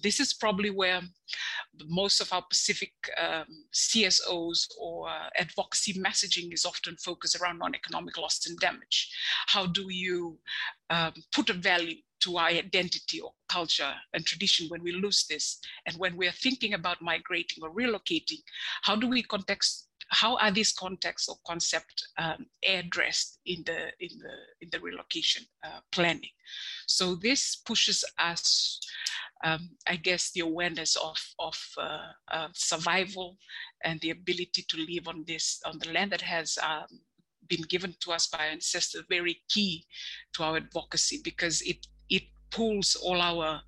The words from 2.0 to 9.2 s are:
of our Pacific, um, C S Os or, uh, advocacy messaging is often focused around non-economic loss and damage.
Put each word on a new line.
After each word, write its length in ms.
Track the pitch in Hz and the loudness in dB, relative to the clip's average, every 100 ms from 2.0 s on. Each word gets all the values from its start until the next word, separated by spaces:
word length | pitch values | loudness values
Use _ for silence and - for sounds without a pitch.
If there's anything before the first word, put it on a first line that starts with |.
| 196 - | 4 4
of 120 | 196 | 4
our 100 | 180 - | -2 2
Pacific, 440 | - - 196 190 - - - | 2 2 0 -4 -8 -6 -2
um, 240 | 165 160 156 160 - | 0 -2 -4 -14 -4
C 340 | - - 226 190 | 0 4 6 6
S 140 | 180 - | 6 4
Os 420 | 175 170 170 - - | -2 0 0 0 -4
or, 300 | 170 170 165 | -8 -6 -6
uh, 200 | 160 160 - | -6 -2 -2
advocacy 560 | 170 - 185 - - | 0 -2 0 0 0
messaging 580 | 185 190 - 190 175 170 | 0 2 2 2 2 0
is 120 | 165 | 0
often 320 | 180 - 175 165 | 0 -2 -6 -6
focused 420 | 185 170 - - | -8 -4 0 2
around 180 | 175 170 | 0 0
non-economic 580 | 180 - - 160 175 - | -4 -4 -6 -6 -6 -6
loss 300 | 160 - 165 | -2 -2 -2
and 120 | 170 | 0
damage. 520 | - - - - - - | 0 0 -2 0 0 -4